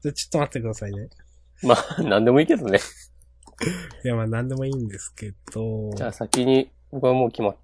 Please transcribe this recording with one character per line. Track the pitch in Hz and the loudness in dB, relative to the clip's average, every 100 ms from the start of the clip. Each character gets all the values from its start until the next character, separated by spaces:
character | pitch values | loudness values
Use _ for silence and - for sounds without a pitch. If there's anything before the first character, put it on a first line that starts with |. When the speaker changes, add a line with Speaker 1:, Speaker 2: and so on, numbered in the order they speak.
Speaker 1:
じ | 147 | -6
ゃ | |
あ | |
ち | 143 - | -6 -4
ょ | |
っ | |
と | 160 | -2
待 | 143 | -2
っ | |
て | 127 | -4
く | 113 | -6
だ | |
さ | 107 104 | -6 -8
い | |
ね。 | 101 110 - - _ _ _ | -10 -12 -18 -20 _ _ _
Speaker 2:
ま | 127 | 4
あ、 | 120 - - | 4 2 -4
<laughs> | |
何 | - 101 | 2 4
で | 113 | 6
も | 135 | 6
い | |
い | 160 | 6
け | 277 | 2
ど | 120 | 4
ね。 | 98 - - - - - _ - - - 180 170 - | 2 2 -14 -20 -20 -20 _ -20 -8 -6 -6 -10 -8
Speaker 1:
い | 127 | -4
や、 | 117 | -2
ま | |
あ、 | 110 | -2
何 | 113 127 | -2 -4
で | |
も | 131 | -4
い | 131 | -4
い | |
ん | 135 113 | -4 -6
で | 90 | -10
す | - | -14
け | - 104 98 - | -14 -14 -14 -12
ど。 | 110 113 110 107 | -8 -6 -6 -6
Speaker 2:
じ | 104 | -6
ゃ | 120 | -6
あ | |
先 | - 110 - | -6 -4 0
に、 | 127 131 131 _ _ | 4 4 2 _ _
僕 | 139 | -2
は | 127 | 2
も | 127 123 | 2 0
う | |
決 | - | 0
ま | 107 | -2
っ | 95 | -4